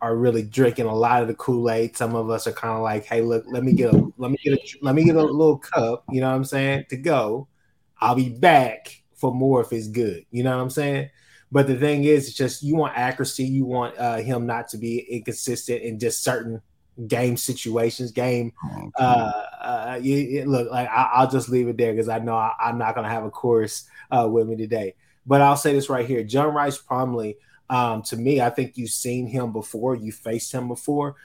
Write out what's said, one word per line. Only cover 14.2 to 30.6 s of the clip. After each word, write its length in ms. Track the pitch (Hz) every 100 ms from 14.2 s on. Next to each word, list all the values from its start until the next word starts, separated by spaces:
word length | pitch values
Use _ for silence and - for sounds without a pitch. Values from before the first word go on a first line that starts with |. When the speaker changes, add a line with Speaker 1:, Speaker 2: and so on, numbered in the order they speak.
| 117 120 120
Speaker 1:
not 220 | 117 113
to 100 | 107
be 200 | 117 120
inconsistent 800 | - 120 113 113 - 117 - 120
in 160 | 117 110
just 240 | 117 -
certain 380 | - 123 117 113 - _ _ - 110
game 280 | 117 123 120
situations, 760 | - 123 113 117 117 - 120
game, 400 | 123 123 123 117 -
Speaker 2:
Okay. 260 | - - - -
Speaker 1:
uh, 340 | - 120 113 - - -
uh, 380 | 120 117 117 127
you, 140 | 131 139
you, 260 | 127 139
look, 260 | 135 131 117
like, 180 | 123 123
I, 200 | 117 120
I'll 160 | 123 131
just 180 | 127 117
leave 200 | 123 120
it 80 | 113
there 180 | 117 110
'cause 120 | 113
I 80 | 113
know 160 | 117 113
I, 160 | 110 110
I'm 160 | 113 120
not 160 | 110
gonna 140 | 101 107
have 160 | 113
a 60 | 110
course, 540 | - 120 117 107 - - - -
uh, 180 | 120 110
with 160 | 113 110
me 80 | 110
today. 380 | 107 113 95 - _ _ 127
But 140 | 139
I'll 160 | 143 139
say 160 | 156
this 160 | 143 139
right 160 | 131 120
here, 160 | 123
John 300 | 104 131 151
Rice 240 | 147 143 -
Plumlee 540 | - 127 127 117 107 104 _ _ -
um, 320 | 123 120 110
to 120 | - 117
me, 240 | 123 143
I 80 | 120
think 300 | 127 127 -
you've 120 | 113
seen 360 | - 123 123 117
him 260 | 127 117
before. 420 | 110 - 110 127
You 160 | 123 107
faced 420 | - 113 113 -
him 160 | 127